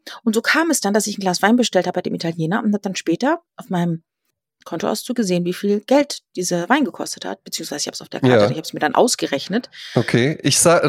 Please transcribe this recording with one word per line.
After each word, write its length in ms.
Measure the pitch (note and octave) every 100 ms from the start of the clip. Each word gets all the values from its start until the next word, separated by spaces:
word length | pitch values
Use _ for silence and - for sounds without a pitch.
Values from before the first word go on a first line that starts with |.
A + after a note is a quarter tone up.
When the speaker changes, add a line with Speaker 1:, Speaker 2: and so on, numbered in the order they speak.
| - -
Speaker 1:
Und 120 | A#3 G#3+
so 60 |
kam 280 | - C#4+ E4
es 100 | C4+
dann, 140 | G3
dass 140 | G#3+ G#3+
ich 100 | G3+
ein 20 |
Glas 200 | F#3+ F3
Wein 140 | G3 B3
bestellt 320 | A3+ F#3 F3+
habe 60 | F3+
bei 60 |
dem 120 | -
Italiener 460 | F3 E3 E3+ D#3+ G#3
und 100 | G#3+
habe 100 | G3+
dann 120 | G3+
später 460 | F3+ - E3 C4 E4+ _ -
auf 120 | -
meinem 360 | F3+ F3 E3 _ _ _ _ _ _
Kontoauszug 500 | - E3 - G#3+ - B3
gesehen, 280 | G3 F3
wie 80 | F3
viel 280 | F3+ G3+ G#3
Geld 420 | - C4+ D4 - _
dieser 340 | - F3 F3 F3
Wein 160 | C#4
gekostet 400 | A#3 - D#3 -
hat, 200 | - G3
beziehungsweise 380 | - - E3 D3
ich 40 | -
habe 80 |
es 60 | -
auf 80 | -
der 100 | -
Karte, 140 | B2+
Speaker 2:
Ja. 100 | A#2+ G#2
Speaker 1:
ich 40 |
habe 120 | D#3+
es 100 | -
mir 80 | D#3
dann 160 | D3 -
ausgerechnet. 760 | A#3 - - C#3 - G#3 - - -
Speaker 2:
Okay, 440 | - - A#2+ C3 D#3+
ich 160 | C#3+ -
sag, 240 | F3 E3+